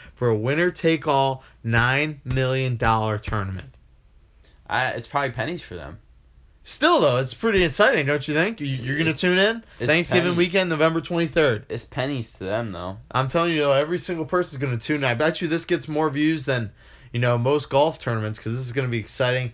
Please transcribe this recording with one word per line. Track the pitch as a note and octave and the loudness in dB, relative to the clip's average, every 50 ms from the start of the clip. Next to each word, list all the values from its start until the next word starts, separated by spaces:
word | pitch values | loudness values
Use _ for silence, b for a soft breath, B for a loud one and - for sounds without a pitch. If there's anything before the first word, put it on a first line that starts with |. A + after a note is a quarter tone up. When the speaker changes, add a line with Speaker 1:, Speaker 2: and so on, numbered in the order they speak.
| B B B | B B B
Speaker 1:
for | - B2 A#2+ | -2 0 2
a | A2+ | 2
winner-take-all | G#2+ A2 B2+ C#3 D#3 E3+ F3+ E3+ - - E3 D#3+ D3+ C3 D3+ C#3+ C3+ C3+ C3+ C3 C3 B B B B - | 2 2 0 0 2 2 0 0 0 0 2 2 2 2 2 2 2 2 2 0 -4 B B B B -4
nine | A#2 A2+ A#2 A#2 B2 C3 C#3 D3 D#3 D3+ C#3 - | 0 2 4 4 4 2 2 0 -2 -4 -8 -6
million | B2+ B2+ C3 C3 B2+ C3 C3 C3 B2+ B2 | -4 -2 0 0 0 0 0 0 0 0
dollar | A2 B2 A2+ A2+ A2 A2 A2 G#2+ G#2 | 0 2 2 4 4 2 0 -2 -2
tournament. | - - - G#2+ G2 F#2+ F#2+ F#2 B2+ C3+ - - - - _ _ _ _ _ - _ _ _ b b b b b b - | -4 -4 -4 -4 -4 -4 -8 -10 -12 -14 -20 -20 -20 -20 _ _ _ _ _ -20 _ _ _ b b b b b b -4
Speaker 2:
I, | - A2+ C3 B2+ - | -2 -2 -2 -2 -4
it's | A#2 A#2+ - | -6 -8 -4
probably | - C#3+ C#3 C3 A#2 | -2 -2 -2 -2 -4
pennies | A#2+ A2+ C#3 F3+ E3+ - | -4 -4 -4 -6 -8 -10
for | - F#2+ | -12 -14
them. | F2 D2 C#2 E2+ - _ - - - _ _ _ - - - _ _ - | -12 -12 -14 -14 -16 _ -20 -20 -20 _ _ _ -20 -20 -20 _ _ -16
Speaker 1:
Still, | - - - C4 E4 F4+ D4 | -14 -6 0 2 4 4 6
though, | F3+ C#3+ B2 B2 | 4 4 4 2
it's | C3+ B2+ - | 0 -2 -6
pretty | - - A3+ G#3 F#3+ F3+ | -4 -2 0 2 2 2
exciting, | D#3+ C3 - G3+ B3+ C4 F3+ C#3+ | 2 4 4 4 4 4 2 2
don't | C3+ D3 D3 C#3 | 0 0 -2 -2
you | - D3 | -2 0
think? | D3+ E3 G#3 A3+ - | 0 0 0 -2 -6
You, | D3 C#3 | -6 -6
you're | C3+ B2+ A#2 B2+ C#3 | -6 -6 -4 -4 -2
gonna | D3 E3 E3 | 0 0 0
Speaker 2:
It's, | D#3 C3 | 0 0
Speaker 1:
tune | - F3+ F3+ F#3 | 2 2 4 4
in? | G3 G#3+ A#3 A#3 - B B B | 4 2 2 -2 -8 B B B
Speaker 2:
it's | A#2 B2 | 0 2
Speaker 1:
Thanksgiving | D3+ E3+ F3 - E3 F3+ E3+ F3+ F3 | 2 2 2 2 2 2 4 2 2
Speaker 2:
penny-, | |
Speaker 1:
weekend, | E3+ F3 F3+ E3 G3 F#3 F3 | 2 2 2 2 0 0 2
November | E3 D3+ D#3 E3 E3 E3 | 2 4 4 4 2 0
twenty-third. | D#3+ - F3 E3 E3+ D#3 C3 E3+ D#3 C#3 A#2 G#2 - - | -4 -2 -2 -2 -2 0 2 4 4 4 2 0 -4 -6
Speaker 2:
it's | A2 A#2+ - | -8 -8 -8
pennies | - - C#3 B2+ C#3 D3 B2+ A2+ - - | -8 -6 -4 -4 -4 -4 -6 -6 -8 -10
to | - F#2+ | -10 -6
them, | F#2 G2+ A2+ A#2 A2 | -4 -4 -2 -4 -4
though. | F#2 E2+ F2+ F#2 F#2+ G#2+ A#2+ - | -6 -8 -8 -8 -10 -10 -12 -4
Speaker 1:
I'm | - B2+ C3+ C3+ | -2 -2 0 0
telling | - E3+ E3+ F3 E3 | 0 0 0 2 0
you, | D3+ | 2
though, | D3 C#3+ C#3 | 2 4 4
every | C3+ D3 D#3 F3 F3 | 2 2 0 -2 -6
single | E3+ - F3+ E3 D#3+ | -4 -6 -6 -6 -4
person's | C3 - F3+ F3 F3 D#3 C3 C#3 | -2 0 -2 -2 -2 -4 -6 -4
gonna | C3+ B2 A2+ | -4 -4 -4
tune | - - D3+ D3 | -2 -2 -2 0
in. | C#3 | 0
I | B2+ A#2+ | 0 0
bet | A#2 D3+ D#3+ E3 - F#3 | 2 2 0 0 0 -2
you | D#3+ | -2
this | D#3 E3 - | -2 -2 -2
gets | - F3 D#3 C3 D3+ | -2 -2 -2 -2 -2
more | D3+ D3 D#3 D#3 | -2 0 0 0
views | C3+ C#3+ D3+ D#3 D#3+ D#3 C3 | 0 2 0 2 0 0 -2
than, | C#3 C3+ B2 A2+ G2 - B B B B B B B B | -2 -2 -2 -2 -4 -8 B B B B B B B B
you | A#2+ | 0
know, | B2 B2 A#2+ A#2+ | 2 2 2 2
most | A#2+ C3 D3 D3+ C#3+ - | 2 2 2 0 0 0
golf | C3+ C3+ D3 D#3+ D#3 - | 2 2 2 2 0 -4
tournaments, | - C3 A#2 A2 G#2+ G#2+ G#2+ - | -4 -4 -2 -2 -2 -4 -6 -6
'cause | - A2+ A2+ | -6 -6 -6
this | B2+ C3 | -6 -6
is | B2 A#2 | -6 -4
gonna | C3+ C3 B2 | -4 -2 -2
be | A#2+ A2+ | -2 -4
exciting | G#2 - - - C3 B2 B2+ B2+ B2+ A#2+ | -4 -6 -2 0 0 0 0 0 -2 -4